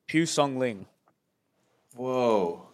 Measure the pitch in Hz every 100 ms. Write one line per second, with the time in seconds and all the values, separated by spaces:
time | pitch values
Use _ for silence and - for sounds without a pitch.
0 | - 160 165 - 143 131 127 101 95 _
1 | _ _ _ _ _ _ _ _ _ 123
2 | 127 127 120 107 87 82 -